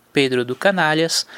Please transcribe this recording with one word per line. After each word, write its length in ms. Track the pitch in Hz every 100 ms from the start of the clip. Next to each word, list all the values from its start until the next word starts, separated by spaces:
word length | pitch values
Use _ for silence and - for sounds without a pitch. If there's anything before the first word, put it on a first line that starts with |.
| _
Pedro 320 | 147 135 127
do 120 | 123 127
Canalhas, 720 | 196 190 156 156 165 - -